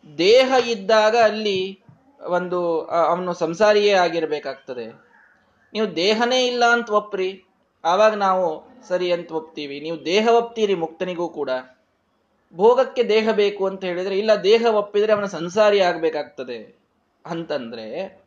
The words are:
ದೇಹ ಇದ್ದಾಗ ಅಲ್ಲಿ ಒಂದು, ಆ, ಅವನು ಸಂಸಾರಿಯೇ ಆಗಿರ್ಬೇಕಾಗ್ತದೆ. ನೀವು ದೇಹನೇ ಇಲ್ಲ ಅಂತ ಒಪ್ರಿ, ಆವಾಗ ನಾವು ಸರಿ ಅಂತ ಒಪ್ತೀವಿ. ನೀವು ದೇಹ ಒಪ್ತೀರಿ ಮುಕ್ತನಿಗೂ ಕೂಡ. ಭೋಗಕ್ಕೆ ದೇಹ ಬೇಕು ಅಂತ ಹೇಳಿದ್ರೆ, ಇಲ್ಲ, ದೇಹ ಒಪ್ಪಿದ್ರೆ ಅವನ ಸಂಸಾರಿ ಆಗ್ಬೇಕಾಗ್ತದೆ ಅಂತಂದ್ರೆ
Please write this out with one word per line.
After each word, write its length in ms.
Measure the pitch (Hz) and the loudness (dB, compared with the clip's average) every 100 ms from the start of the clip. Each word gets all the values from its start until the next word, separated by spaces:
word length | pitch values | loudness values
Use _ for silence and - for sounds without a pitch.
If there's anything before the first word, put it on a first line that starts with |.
| - 147 | -18 -2
ದೇಹ 360 | 180 240 254 262 240 | 4 6 6 2 0
ಇದ್ದಾಗ 480 | 220 190 220 214 233 | -6 2 2 4 4
ಅಲ್ಲಿ 680 | 220 214 214 190 190 196 _ _ _ _ - | 2 2 -2 -2 -4 -10 _ _ _ _ -4
ಒಂದು, 640 | 175 180 180 175 160 - | -4 -2 -4 -2 -2 -2
ಆ, 220 | 170 160 | 0 0
ಅವನು 240 | 175 180 | 0 -4
ಸಂಸಾರಿಯೇ 600 | 175 165 170 214 208 208 | -4 -6 2 4 4 4
ಆಗಿರ್ಬೇಕಾಗ್ತದೆ. 960 | 190 175 165 156 147 139 131 - 123 113 - _ _ _ _ _ _ _ | 2 2 0 -4 -6 -8 -12 -12 -12 -12 -16 _ _ _ _ _ _ _
ನೀವು 220 | 208 214 165 | -6 -4 0
ದೇಹನೇ 520 | 190 214 240 254 247 | 0 0 0 0 0
ಇಲ್ಲ 180 | 247 240 | 2 2
ಅಂತ 240 | 240 220 | 2 2
ಒಪ್ರಿ, 540 | 208 208 190 185 190 _ _ _ _ | -2 -2 -6 -6 -8 _ _ _ _
ಆವಾಗ 300 | 160 185 214 | -2 4 4
ನಾವು 500 | 208 196 185 180 156 - - - | 4 0 2 0 -4 -14 -20 -6
ಸರಿ 240 | 180 180 | -4 0
ಅಂತ 200 | 175 170 | -2 -4
ಒಪ್ತೀವಿ. 480 | 160 160 - 143 143 | -8 -8 -12 -10 -10
ನೀವು 260 | 156 165 156 | -8 -8 0
ದೇಹ 220 | 196 226 | 0 4
ಒಪ್ತೀರಿ 440 | 233 233 - 208 185 | 2 2 -2 0 0
ಮುಕ್ತನಿಗೂ 540 | 160 - 180 170 170 | -4 -6 -6 -4 -8
ಕೂಡ. 200 | 156 135 127 127 _ _ _ _ _ _ _ _ | -6 -6 -6 -8 _ _ _ _ _ _ _ _
ಭೋಗಕ್ಕೆ 500 | 165 214 247 247 - | 2 4 4 2 0
ದೇಹ 280 | 220 214 220 | 2 2 2
ಬೇಕು 340 | 208 202 202 190 | 0 0 0 -6
ಅಂತ 180 | 190 | -4
ಹೇಳಿದ್ರೆ, 360 | 190 175 190 190 | -6 -6 -4 -2
ಇಲ್ಲ, 120 | 220 208 | 2 2
ದೇಹ 220 | 180 226 233 | 4 4 4
ಒಪ್ಪಿದ್ರೆ 420 | 214 208 208 214 | 0 0 -2 2
ಅವನ 120 | 208 196 | 0 -2
ಸಂಸಾರಿ 540 | 165 170 190 208 202 | -6 -6 2 2 4
ಆಗ್ಬೇಕಾಗ್ತದೆ 1000 | 180 165 160 156 135 - 127 117 104 _ _ _ _ _ 156 | 2 0 -4 -4 -8 -12 -12 -12 -14 _ _ _ _ _ -12
ಅಂತಂದ್ರೆ 960 | 170 160 147 117 117 110 143 190 - | -10 -6 -8 -8 -12 -10 -10 -10 -14